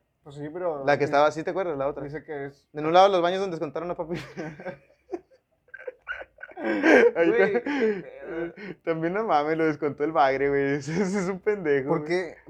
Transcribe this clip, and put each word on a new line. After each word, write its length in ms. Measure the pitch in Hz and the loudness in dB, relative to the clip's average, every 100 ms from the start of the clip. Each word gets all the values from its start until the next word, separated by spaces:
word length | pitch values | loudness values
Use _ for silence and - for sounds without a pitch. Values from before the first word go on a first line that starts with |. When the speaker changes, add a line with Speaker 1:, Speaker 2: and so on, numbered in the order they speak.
| _ _ | _ _
Speaker 1:
Pues 140 | 156 143 | -20 -14
sí, 120 | 147 | -12
pero 320 | 165 180 147 | -6 -4 -2
Speaker 2:
La 120 | 139 143 | 2 2
que 20 | |
Speaker 1:
sí. 40 | 143 | 4
Speaker 2:
estaba, 240 | 143 151 | 4 4
¿sí 120 | 147 | 2
te 80 | 160 | -4
acuerdas? 280 | 170 180 143 | -4 -4 -2
La 100 | 135 | -4
otra. 160 | 143 | -6
Speaker 1:
Dice 180 | 139 151 | -10 -12
que 240 | 151 147 139 | -12 -10 -12
es 220 | 139 _ | -14 _
Speaker 2:
En 100 | 151 | -6
un 80 | 156 | 2
lado 140 | 175 196 | 6 8
de 60 | |
los 100 | 190 | 6
baños 180 | 170 190 | 2 0
donde 140 | 196 | -4
descontaron 340 | 165 151 160 175 | -4 -6 -6 -8
la 60 | 170 | -8
papi. 200 | 160 170 | -8 -8
<laughs> 60 | - - 156 160 180 - _ _ _ 381 - _ _ _ _ - - - - - - _ - - 311 302 302 277 466 - | -10 -12 -14 -12 -14 -14 _ _ _ -14 -14 _ _ _ _ -16 -14 -14 -12 -12 -14 _ -20 -8 -4 0 6 6 6 4
Ahí 120 | 170 | 2
Speaker 1:
Güey, 120 | 233 | 4
Speaker 2:
está. 200 | 226 226 | 4 2
Speaker 1:
qué 420 | 262 285 220 202 139 131 - | -2 0 0 -2 -8 -14 -10
pedo. 260 | 170 170 - 202 165 | -8 -8 -10 -14 -8
Speaker 2:
También 280 | - 160 165 | -6 -2 -2
no 100 | 190 | -2
mames, 320 | 226 156 147 160 | 0 2 2 2
lo 80 | 160 | 0
descontó 380 | 147 151 143 | 0 -4 -2
el 80 | 147 | -2
bagre, 360 | 160 139 135 139 | 2 4 4 2
güey. 140 | 139 | 2
<laughs> 140 | 139 143 | 0 -2
Ese, 160 | 135 | -2
ese 260 | 165 196 202 | -2 -2 -2
es 80 | 180 | -2
un 100 | 190 | -4
pendejo, 480 | 208 208 160 143 131 | -2 -2 0 0 2
Speaker 1:
¿Por 100 | 160 | -2
Speaker 2:
güey. 80 | 151 | 0
Speaker 1:
qué, 260 | 180 170 120 - | -2 -4 -10 -16